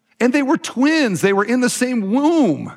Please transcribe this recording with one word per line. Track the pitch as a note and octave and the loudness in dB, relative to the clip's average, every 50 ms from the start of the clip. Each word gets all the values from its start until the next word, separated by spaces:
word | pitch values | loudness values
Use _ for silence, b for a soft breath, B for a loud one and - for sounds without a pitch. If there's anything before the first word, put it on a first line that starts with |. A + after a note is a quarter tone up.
| _ _ _ - | _ _ _ -2
And | A3 B3 | -2 0
they | B3 D4 C#4 | 2 0 0
were | B3+ D#4+ | 0 -2
twins. | - - - - A#3 C4 D4+ D#4+ D#4+ C#4+ A3+ F#3 D#3 | -2 -4 -6 -4 0 0 2 2 2 0 0 0 0
They | - G3 G3 | 0 2 2
were | G3 G#3 | 2 0
in | A3 A#3+ B3+ | 0 0 0
the | B3 A3+ | 0 0
same | - - B3 B3+ B3+ A#3 G3 F#3+ | 0 -2 -2 -2 -2 -4 -2 -2
womb. | G#3+ C4 C#4+ D#4 E4+ E4 C#4 F#3+ D3 B2 - - - | 0 0 2 2 2 2 2 2 0 -2 -6 -12 -14